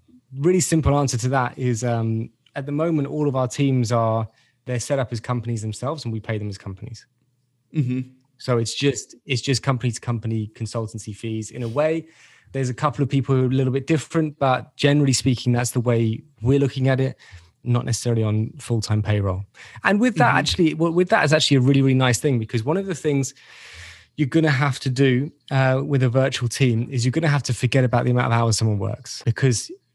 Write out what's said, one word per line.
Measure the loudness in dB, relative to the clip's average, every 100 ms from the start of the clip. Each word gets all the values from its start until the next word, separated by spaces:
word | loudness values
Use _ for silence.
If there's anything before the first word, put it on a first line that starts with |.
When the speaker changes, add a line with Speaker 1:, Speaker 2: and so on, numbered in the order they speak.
| _ -20 _ -2
Speaker 1:
really | 2 4
simple | 4 2 4 2
answer | 2 0
to | 0
that | 0 -2 -2
is, | -2 -2
um, | -2 0 0 -2 -6 _ _ -10
at | -6
the |
moment, | -2 0 0 0
all | -2 0
of | 0
our | -2
teams | 0 2 2 2
are, | 2 2 0 -4 _ _ _ -8
they're | -6
set | -2 -2
up | -2
as | -6
companies | -4 -6 -4 -6
themselves, | -6 -6 -6 -6
and | -6
we | -8
pay | -6 -6
them | -6
as | -10
companies. | -12 -12 -14 -16 -20 _ _ _ _ _ _
Speaker 2:
Mm-hmm. | -4 -2 -2 -6 _ _ _
Speaker 1:
So | -2 0
it's | -2
just, | -2 -2 -2 -8 -16 -6
it's | -4
just | -2 -2
company | -2 -2 -2
to | -4
company | -6 -4 -4 -4 -6 -8
consultancy | -8 -6 -8 -10 -12 -10
fees | -8 -6 -8
in | -8
a | -6
way. | 0 0 0 -6 _ -20 _ _
There's | -4 -4
a |
couple | 0 -2 0
of | 0
people | 0 2 2
who |
are | 2
a |
little | 2 0
bit | 0 0
different, | -2 0 -2 -2 0
but | 0 0 -4 0
generally | 2 4 4
speaking, | 2 2 0 0
that's | 0 0
the | -2
way | 0 2 0 -2 -10 -4
we're | 2 2
looking | 2 0 0
at | 2
it, | 0 -4 -20 -20 -20 _
not | -2 0 0
necessarily | -2 0 0
on | 2 0 -2 -6
full-time | -4 -4 0 -2
payroll. | 0 0 0 -4 -8 -16 -20 -4
And | 0 2
with | 2 4
that, | 2
Speaker 2:
Mm-hmm. | 4
Speaker 1:
actually, | 0 2 2
w-, | 2 0
with | 2 2
that | 2 4
is |
actually | 2 4 4
a |
really, | 4 4
really | 4
nice | 4 2 2
thing, | 0 0
because | -2 -4
one | -2 -4
of | -4
the | -4
things | 0 0 -2 -8 -20 -20 -20 -20 -20 -20 _ -4
you're | 0
gonna | 2 2
have | 2 0 0
to | -2
do, | 2 4 4 0 -8 -4
uh, | 0 2 2
with | 2 2
a | 2
virtual | 2 0 0 -4
team | 2 2 2 -2
is | -2
you're | 0
gonna | 0 0
have | 0
to | -2
forget | -2 0 2
about | 2 2 2
the |
amount | 2 2
of |
hours | 2 2 2
someone | 0 0
works, | -2 -6 -10 -6 -4
because | 0 2 0 -4 -16 _